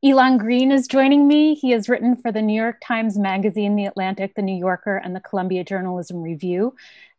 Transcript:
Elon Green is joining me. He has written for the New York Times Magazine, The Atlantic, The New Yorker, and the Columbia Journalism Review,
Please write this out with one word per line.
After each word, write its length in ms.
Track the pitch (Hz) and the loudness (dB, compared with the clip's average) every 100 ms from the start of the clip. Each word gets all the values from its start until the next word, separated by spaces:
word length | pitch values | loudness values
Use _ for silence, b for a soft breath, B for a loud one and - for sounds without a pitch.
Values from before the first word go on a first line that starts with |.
Elon 340 | 277 269 262 254 | 6 6 4 2
Green 340 | 220 247 262 | 2 2 2
is 160 | 277 254 | 2 2
joining 400 | 269 269 285 285 | 2 4 6 6
me. 280 | 294 302 302 | 6 4 2
He 160 | 254 | 0
has 180 | 233 202 | 0 0
written 260 | 240 233 240 | 0 0 0
for 160 | 240 | -2
the 100 | 214 | -2
New 120 | 214 | 0
York 260 | 214 226 233 | 0 -2 -6
Times 380 | - 226 226 202 | -6 -4 -2 -2
Magazine, 580 | 196 190 208 196 202 208 | -2 0 -2 -2 -2 -2
The 100 | 196 | -2
Atlantic, 500 | 202 190 196 196 - | -4 -6 -4 -8 -6
The 80 | |
New 120 | 196 190 | -6 -4
Yorker, 420 | 185 180 - 196 | -4 -4 -4 -6
and 180 | - 185 | -6 -12
the 40 | |
Columbia 440 | - 202 185 180 | -8 -6 -4 -4
Journalism 580 | 175 196 185 180 170 180 | -4 -6 -6 -8 -8 -10
Review, 540 | 165 160 180 180 226 262 B B B | -8 -8 -4 -2 -4 -6 B B B